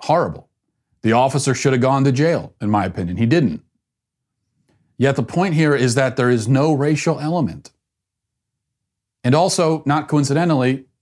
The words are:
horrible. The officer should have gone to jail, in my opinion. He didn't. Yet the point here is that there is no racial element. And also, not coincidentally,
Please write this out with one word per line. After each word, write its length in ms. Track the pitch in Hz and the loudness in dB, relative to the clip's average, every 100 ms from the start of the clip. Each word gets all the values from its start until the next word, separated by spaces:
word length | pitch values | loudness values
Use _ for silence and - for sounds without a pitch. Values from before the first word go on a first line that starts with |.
horrible. 480 | - 165 117 78 - _ _ _ _ _ | -2 -2 -2 -6 -18 _ _ _ _ _
The 100 | 110 | 0
officer 420 | 113 135 139 139 | 2 2 0 -2
should 180 | 123 143 | 0 0
have 100 | 131 | 2
gone 220 | 131 135 | 2 2
to 80 | 139 | 2
jail, 420 | 127 160 147 80 - | 2 0 0 -6 -8
in 100 | 104 | -2
my 160 | 104 92 | -2 -2
opinion. 320 | 87 87 90 | -4 -6 -2
He 80 | 117 | 2
didn't. 360 | 165 120 78 _ _ _ _ _ _ _ _ _ _ _ _ _ - | 2 0 -2 _ _ _ _ _ _ _ _ _ _ _ _ _ -2
Yet 200 | 131 139 | 0 0
the 60 | |
point 320 | 113 - 190 | -2 -2 0
here 200 | 160 156 | 2 2
is 220 | 139 127 120 | 2 2 2
that 200 | 131 - | 0 0
there 140 | 123 | 0
is 180 | 123 107 | 0 2
no 240 | 131 151 | 0 2
racial 480 | 147 143 151 - 143 | 0 0 -2 -2 -4
element. 520 | 151 175 113 76 - _ _ _ _ _ _ _ _ _ _ _ _ _ _ _ | -4 -2 -4 -6 -18 _ _ _ _ _ _ _ _ _ _ _ _ _ _ _
And 120 | 123 | 0
also, 480 | 143 185 - 160 160 | 2 2 2 0 0
not 240 | 156 147 151 | -2 -2 0
coincidentally, 800 | 151 135 139 175 147 127 135 - - | -2 0 0 0 2 0 -2 -6 -4